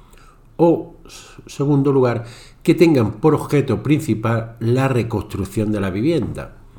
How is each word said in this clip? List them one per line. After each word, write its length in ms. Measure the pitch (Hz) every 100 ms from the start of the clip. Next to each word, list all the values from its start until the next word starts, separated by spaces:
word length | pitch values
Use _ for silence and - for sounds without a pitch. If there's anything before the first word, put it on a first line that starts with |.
| - - - - - -
o, 360 | 170 165 165 - -
s-, 340 | - - - -
segundo 460 | - 143 143 139
lugar, 320 | 135 127 113 117 - - -
que 140 | - 165
tengan 380 | 170 139 107
por 200 | - 160
objeto 480 | 151 - 147 120 104
principal 760 | 127 151 - 107 113 117 113 -
la 300 | 113 127 135
reconstrucción 840 | 123 - 104 - 92 95 110 104
de 80 | 104
la 100 | 95
vivienda, 680 | 95 139 165 92 69 - - -